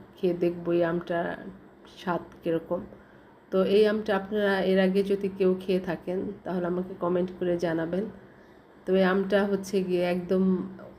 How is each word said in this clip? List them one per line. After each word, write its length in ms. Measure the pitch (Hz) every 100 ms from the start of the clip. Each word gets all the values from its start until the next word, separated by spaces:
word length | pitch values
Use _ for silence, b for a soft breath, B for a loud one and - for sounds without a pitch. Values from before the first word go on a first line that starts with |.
| - -
খেয়ে 180 | 185
দেখবো 380 | 175 175 175 170
এই 120 | 170
আমটার 420 | 170 175 170 170 175 165 - - - - - -
স্বাদ 240 | - 170 - -
কীরকম। 380 | 175 165 165 175 - - B B B B -
তো 120 | 190
এই 240 | 190 196 214
আমটা 280 | 214 214 196
আপনারা 460 | 196 214 202 196
এর 180 | 190 190
আগে 240 | 190 190
যদি 260 | 196 196 196 190
কেউ 180 | 185 185
খেয়ে 200 | - 185
থাকেন, 520 | 185 160 - 185 196 196
তাহলে 240 | - 180 175
আমাকে 260 | 180 185 196
কমেন্ট 300 | 175 180 180 -
করে 180 | 180 175
জানাবেন। 480 | 175 160 165 180 220 - B B B B B - -
তো 100 | 190
এই 80 |
আমটা 420 | 185 196 190 202 202
হচ্ছে 380 | 196 190 202
গিয়ে 200 | 185 180
একদম 640 | 175 180 175 190 190 185 190 - -